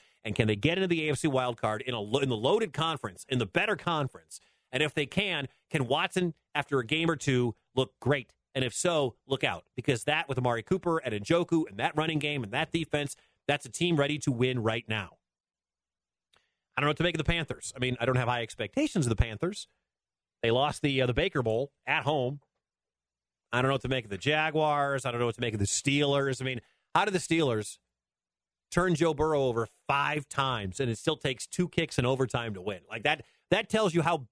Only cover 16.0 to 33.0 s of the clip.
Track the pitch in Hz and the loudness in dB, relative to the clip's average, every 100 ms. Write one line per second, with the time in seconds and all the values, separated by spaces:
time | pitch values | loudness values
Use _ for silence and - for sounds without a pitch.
16 | _ _ _ _ _ _ _ - 143 151 | _ _ _ _ _ _ _ -2 0 2
17 | 170 160 147 170 156 - - - 127 123 | 0 0 0 0 -2 -8 -10 -4 -4 0
18 | 120 127 120 120 113 - 107 - 302 - | 0 2 2 -2 -4 -6 -6 -2 0 0
19 | 123 110 117 107 175 208 - _ _ _ | 0 2 0 0 -6 -6 -14 _ _ _
20 | _ _ _ - 117 120 147 147 147 131 | _ _ _ -2 2 4 2 0 0 2
21 | 127 120 185 147 117 110 143 _ - 151 | 2 2 0 0 0 0 -2 _ -2 0
22 | 123 151 123 143 _ _ _ _ _ _ | 0 0 -2 -4 _ _ _ _ _ _
23 | _ _ _ _ - 120 135 135 123 131 | _ _ _ _ -4 0 2 0 0 -2
24 | 107 98 139 151 156 151 151 147 143 135 | -4 -4 0 0 0 2 2 2 0 -2
25 | 127 120 120 113 120 107 101 - 139 139 | -4 -2 -2 -2 -4 -2 0 0 0 2
26 | 143 139 135 127 131 123 - _ _ 160 | 2 2 0 -4 -6 -8 -12 _ _ 0
27 | 208 185 - 165 147 110 104 - _ _ | 2 0 2 2 2 0 -4 -12 _ _
28 | _ _ _ _ _ _ - - 185 156 | _ _ _ _ _ _ -4 0 2 4
29 | 165 147 156 147 131 117 110 _ - 139 | 2 2 2 2 2 0 -4 _ 0 2
30 | 143 151 139 - 135 117 98 - 127 110 | 2 -2 -6 -2 -2 -2 -4 -2 -2 0
31 | - 156 143 123 - - 175 - 165 - | -2 -2 -2 -6 -8 -4 -2 0 -2 0
32 | 123 131 127 127 117 95 95 92 - 113 | 2 2 0 -2 -4 -6 -6 -8 -8 -2